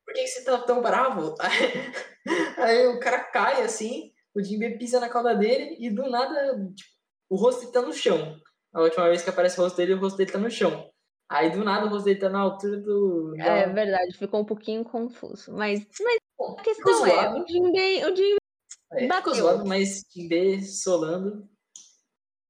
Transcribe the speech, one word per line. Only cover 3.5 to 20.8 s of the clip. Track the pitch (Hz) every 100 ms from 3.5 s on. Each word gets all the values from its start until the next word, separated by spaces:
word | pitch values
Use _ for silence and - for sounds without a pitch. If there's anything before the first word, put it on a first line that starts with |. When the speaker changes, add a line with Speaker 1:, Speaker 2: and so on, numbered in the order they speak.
| 262
Speaker 1:
assim, | 220 - 220 285 - _ _
o | 208
Jinbei | 190 214 226 -
pisa | 240 247
na | 240
cauda | 247 240
dele | 214 214 262 285 -
e | 233
do | 202 269
nada, | 240 262 302 277 233 196
tipo, | 170 - _ _ _ _
o | 190
rosto | 233 247
dele | -
tá | 247
no | 262
chão. | - 240 170 151 156 _ _ _
A | 170
última | 165 165 170
vez | 175
que | 190
aparece | 180 180 180
o |
rosto | 180 180
dele, | 180
o | 190
rosto | 190 196
dele | 190
tá | 196
no | 226
chão. | 226 185 151 - _ _ _ _
Aí | 147 165
do | 180
nada | 214 202 208
o |
rosto | 208
dele | 196 196
tá | 190
na | 196
altura | 196 190 202 202
do, | 208 202 202 170 160 156
Speaker 2:
É | 170 208 190
Speaker 1:
da |
Speaker 2:
verdade, | 196 208 190 180 185
ficou | 196 214
um |
pouquinho | 214 214 - 220
confuso, | 226 233 233 240 - - -
mas, | - 208 202 208 -
mas | 427 453 - -
Speaker 1:
Pô, | - -
Speaker 2:
a |
Speaker 1:
ficou |
Speaker 2:
questão | - 427 - 440 392
é, |
Speaker 1:
zoado. | 339 - -
Speaker 2:
o | 349
Jinbei, | 339 359 381 381 381
o | 302
Jinbei | 370 392 415 - _ _ - _
Speaker 1:
É, | 165
ficou | 247
Speaker 2:
bateu. | 370 359
Speaker 1:
zoado, | 254 170 185 202
mas | 190 196 - -
Jinbei | 175 170 165 190 190
solando. | 190 -